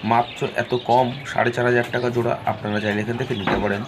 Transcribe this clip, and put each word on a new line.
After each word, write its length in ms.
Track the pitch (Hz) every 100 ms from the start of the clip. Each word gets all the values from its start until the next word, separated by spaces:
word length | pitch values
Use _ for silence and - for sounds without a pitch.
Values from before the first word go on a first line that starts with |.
মাত্র 440 | 107 117 120 - 139 -
এত 180 | 117
কম, 380 | 123 - 123 123 135 -
সাড়ে 240 | - 117
চার 160 | 120 123
হাজার 180 | 123 117
টাকা 180 | 123 123
জোড়া। 280 | 120 117 - -
আপনারা 340 | 104 107 104
চাইলে 200 | 104 104
এখান 160 | 107 120
থেকে 180 | 123
নিতে 220 | 113 92 95
পারেন। 200 | 101 101